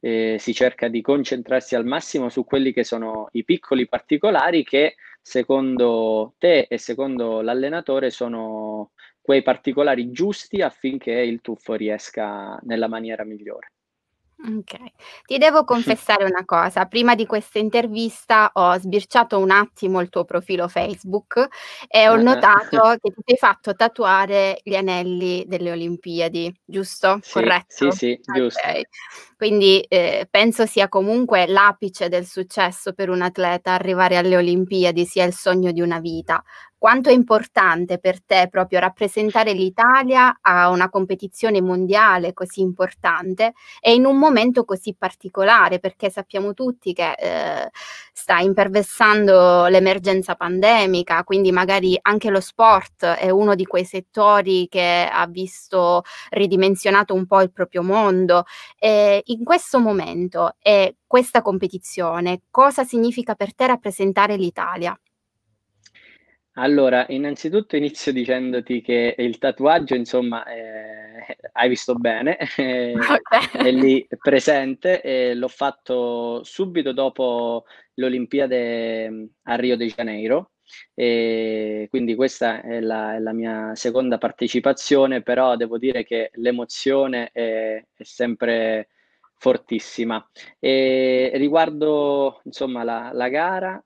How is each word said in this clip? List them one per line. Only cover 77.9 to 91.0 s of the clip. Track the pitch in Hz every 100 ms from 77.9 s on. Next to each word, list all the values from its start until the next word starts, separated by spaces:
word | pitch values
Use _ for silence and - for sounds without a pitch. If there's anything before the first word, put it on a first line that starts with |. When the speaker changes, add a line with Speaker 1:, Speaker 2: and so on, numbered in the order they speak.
Speaker 1:
le | - 131
Olimpiadi, | 127 120 139 135 127 120 117 113 113 110
mm, | 110 110 _
a | - 120
Rio | 123 120
de | 117
Janeiro, | - 113 107 110 139 190 _ _ - -
e | - 120 117 113 113 113 110 107 107 107
quindi | 131 120
questa | 113 131 - 120 110
è | - 117
la, | 113 110 107 113
è |
la | 110
mia | 113 113 110 110
seconda | 110 123 120 127 117
partecipazione, | 117 - 120 127 139 135 - 143 135 131
però | 107 120 131 120
devo | 117 117
dire | 127 123
che | 110 117 110
l'emozione | - 117 123 120 - 135 135 135 123 117
è, | 120 117 113 110 110 _
è | _
sempre | 113 - 120 113 117 117 110 110 104 _ _ _ _ _
fortissima. | 131 120 _ 113 - - 117 113 _ _ - _
E | 139 135 131 131